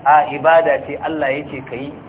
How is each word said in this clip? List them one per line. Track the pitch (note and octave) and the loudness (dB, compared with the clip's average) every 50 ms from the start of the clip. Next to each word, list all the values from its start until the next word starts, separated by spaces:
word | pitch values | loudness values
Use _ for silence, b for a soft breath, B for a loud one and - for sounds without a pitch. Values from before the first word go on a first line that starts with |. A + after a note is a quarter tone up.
| B2 | 4
A | C3+ D3+ D3+ D3 C#3+ C#3 | 6 6 6 4 2 -4
ibada | C#3+ C3+ D#3 E3 E3 D#3+ D#3 C#3+ C3 C3+ - | 0 2 4 4 4 4 4 0 -2 -2 -8
ce | C#3+ - | -10 -8
Allah | - D3+ D#3+ D#3 D3 C3+ | -8 -8 -6 -4 -4 -4
yace | C3+ C#3+ D3+ C#3+ C#3+ C3+ C3+ - | -4 -6 -6 -10 -12 -14 -14 -12
kai. | C3 A#2 C3+ C#3+ - G#2+ - | -12 -12 -12 -12 -14 -16 -18